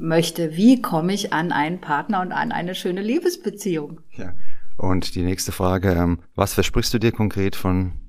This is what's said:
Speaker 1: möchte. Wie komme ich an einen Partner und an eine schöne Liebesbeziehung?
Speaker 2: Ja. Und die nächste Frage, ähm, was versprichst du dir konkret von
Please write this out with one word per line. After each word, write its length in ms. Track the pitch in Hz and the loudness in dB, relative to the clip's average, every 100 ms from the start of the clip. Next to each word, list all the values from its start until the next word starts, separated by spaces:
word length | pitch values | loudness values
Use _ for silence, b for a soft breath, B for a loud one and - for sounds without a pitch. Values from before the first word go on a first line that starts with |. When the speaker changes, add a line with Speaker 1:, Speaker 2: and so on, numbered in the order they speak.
Speaker 1:
möchte. 560 | 160 160 165 - 165 156 | 0 0 0 -2 -4 2
Wie 260 | 220 262 | 4 4
komme 320 | - 165 170 | 2 -2 0
ich 180 | 196 202 | -2 -4
an 200 | 151 170 | -4 -2
einen 280 | - 151 180 | -2 -2 -4
Partner 420 | - 143 156 196 | -4 -4 -2 -4
und 100 | 180 | -4
an 180 | - 156 | -4 -4
eine 240 | 147 170 | -4 -6
schöne 280 | 185 190 180 | -6 -6 -4
Liebesbeziehung? 1000 | 208 294 349 349 214 202 202 160 147 165 - - | -2 -2 -2 -4 -6 -6 -4 -4 -6 -12 -14 -8
Speaker 2:
Ja. 160 | - - b b b b | -2 4 b b b b
Und 380 | 90 92 - | 4 2 0
die 80 | 90 | -2
nächste 300 | 90 95 - | -2 -2 -4
Frage, 400 | - 92 92 95 | -2 0 2 2
ähm, 260 | 85 87 85 - | 2 2 0 -4
was 200 | - 98 | -2 0
versprichst 380 | - 92 120 117 | 0 0 0 0
du 60 | 120 | 2
dir 140 | 113 | 0
konkret 420 | - 107 101 98 | 0 -2 0 -2
von 380 | - 95 92 90 87 | 0 0 0 0 -6